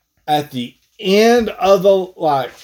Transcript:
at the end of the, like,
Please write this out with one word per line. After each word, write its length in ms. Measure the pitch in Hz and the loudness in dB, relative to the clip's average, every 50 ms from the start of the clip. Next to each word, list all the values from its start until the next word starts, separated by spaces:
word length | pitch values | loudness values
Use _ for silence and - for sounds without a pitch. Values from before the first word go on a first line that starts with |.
| _ _ _ _ _ - | _ _ _ _ _ -4
at 240 | 151 147 147 147 | -4 -4 -4 -6
the 240 | 135 127 120 120 - _ _ _ _ - | -8 -10 -10 -10 -14 _ _ _ _ -8
end 480 | - 185 196 208 220 233 233 247 226 208 | -4 0 2 2 4 4 2 2 0 -4
of 340 | - - - 190 294 - 175 | -6 -4 2 2 2 4 4
the, 100 | 202 196 190 185 185 - - | 2 2 2 0 -6 -10 -6
like, 340 | 170 156 143 135 123 120 - - | -4 -2 -2 -2 -4 -6 -10 -14